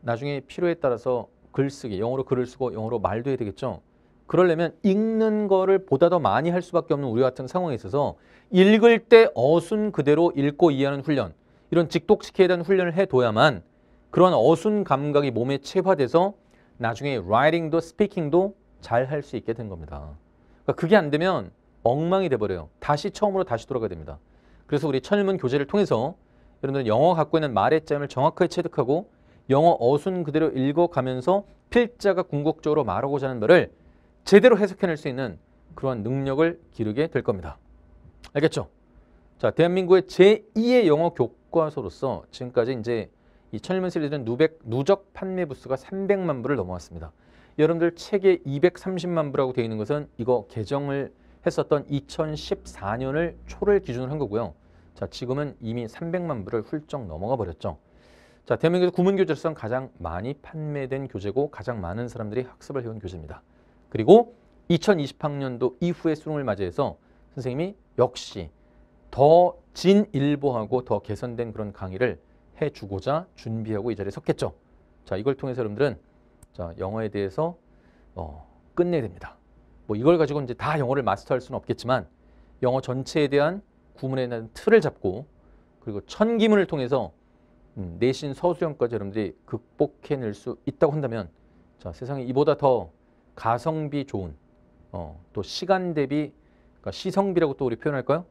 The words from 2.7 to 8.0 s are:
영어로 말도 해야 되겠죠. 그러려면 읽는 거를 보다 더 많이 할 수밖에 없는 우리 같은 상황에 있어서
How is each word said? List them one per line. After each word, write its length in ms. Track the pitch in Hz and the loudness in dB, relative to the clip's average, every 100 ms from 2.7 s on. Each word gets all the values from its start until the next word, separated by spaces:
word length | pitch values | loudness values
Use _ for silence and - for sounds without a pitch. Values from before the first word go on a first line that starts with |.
영어로 240 | 95 110 117 | -6 -4 -2
말도 320 | 92 107 127 | -2 -2 -4
해야 60 | 135 | -4
되겠죠. 440 | 107 95 131 90 _ _ _ _ _ | -6 -6 -8 -10 _ _ _ _ _
그러려면 500 | 165 180 160 165 - | 2 2 2 -2 -2
읽는 680 | 202 190 220 220 220 214 208 | 0 2 0 0 0 0 2
거를 380 | 190 190 190 190 | 2 4 2 2
보다 220 | 135 170 | 2 4
더 100 | 180 | 4
많이 320 | 120 107 160 | 2 0 0
할 120 | 180 | -2
수밖에 320 | 175 170 160 | -2 -4 -2
없는 140 | 143 139 | -4 -2
우리 140 | 113 | 2
같은 240 | 127 127 131 | 0 0 -6
상황에 280 | 185 175 120 | -4 -4 -6
있어서 400 | 95 135 | -4 -2